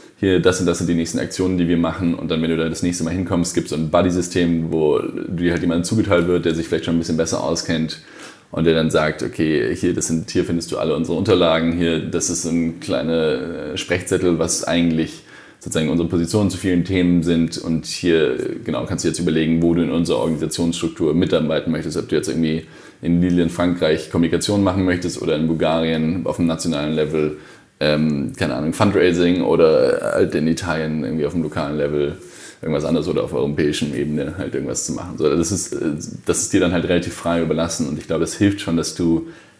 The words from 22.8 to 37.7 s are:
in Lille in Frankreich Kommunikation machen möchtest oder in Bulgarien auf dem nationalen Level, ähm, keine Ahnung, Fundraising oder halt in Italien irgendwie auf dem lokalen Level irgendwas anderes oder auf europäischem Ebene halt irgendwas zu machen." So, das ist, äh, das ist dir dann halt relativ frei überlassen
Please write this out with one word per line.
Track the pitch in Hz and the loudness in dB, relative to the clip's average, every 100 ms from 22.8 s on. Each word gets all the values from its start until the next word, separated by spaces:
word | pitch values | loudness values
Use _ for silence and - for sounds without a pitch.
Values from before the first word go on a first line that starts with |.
| - - | -20 -8
in | 82 87 | 0 2
Lille | 90 87 | 4 2
in | 82 | 2
Frankreich | 85 87 87 78 78 - | 0 0 2 2 0 0
Kommunikation | 87 82 87 - 101 98 | 0 2 2 0 2 2
machen | 95 | 2
möchtest | 92 90 87 - | 2 0 -2 -4
oder | 80 78 | -2 0
in | 80 | 0
Bulgarien | 80 80 82 80 80 80 90 82 | 0 0 0 0 0 0 -2 -2
auf | 82 | 0
dem | 85 | 0
nationalen | 82 87 73 76 | 0 -2 -2 -2
Level, | 78 76 78 76 76 - - _ - | 0 0 0 0 -2 -14 -20 _ -2
ähm, | 76 76 78 73 71 - | 0 2 2 0 -4 -4
keine | 87 64 | -4 -2
Ahnung, | 78 | -2
Fundraising | - 104 95 87 85 87 90 | 0 2 4 4 4 2 2
oder | - 82 80 76 65 - - - | 2 4 6 6 4 2 0 0
halt | 95 82 | 0 2
in | 78 | 0
Italien | 80 90 80 78 78 65 | 0 -2 -4 -2 -4 -4
irgendwie | 80 71 | -2 -2
auf | |
dem | 87 | -2
lokalen | 76 - 73 76 | -4 -4 -4 -2
Level | 71 73 73 - - - - - | -2 0 -2 -4 -14 -20 -20 -12
irgendwas | 80 73 | -4 -2
anderes | 78 82 80 | 0 0 0
oder | 76 | -2
auf | - | -2
europäischem | 64 71 73 73 73 73 67 | -2 -2 0 0 0 -2 -2
Ebene | 73 76 69 - | -2 -2 -4 -6
halt | 69 | -6
irgendwas | 67 65 - - | -4 -4 -4 -6
zu | |
machen." | 71 90 60 | -6 -8 -2
So, | 73 | 0
das | 78 85 | 2 0
ist, | 92 - | -2 -4
äh, | 71 78 73 - - - | -4 -4 -4 -8 -10 -2
das | 82 | -2
ist | - | 0
dir | 98 | 2
dann | 87 | 2
halt | 87 87 | 2 2
relativ | 87 - | 0 0
frei | - 85 85 | -4 -2 0
überlassen | 82 80 85 | 0 0 -2